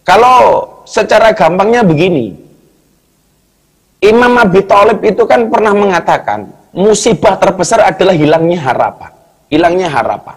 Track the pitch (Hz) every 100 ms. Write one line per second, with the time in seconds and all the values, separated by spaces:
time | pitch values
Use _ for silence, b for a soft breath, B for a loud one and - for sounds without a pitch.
0 | - 196 247 254 - - - - - -
1 | - 220 220 - 165 180 202 240 202 151
2 | 185 160 110 - - _ _ _ _ _
3 | _ _ _ _ _ _ _ _ _ _
4 | 196 226 247 247 214 185 - 202 220 220
5 | 214 196 220 - 226 226 214 202 202 175
6 | 170 151 - 104 98 - _ 165 202 208
7 | 240 175 220 185 190 185 170 226 185 -
8 | 190 170 147 160 165 175 135 117 110 -
9 | - _ _ _ _ 151 170 180 175 131
10 | 110 104 -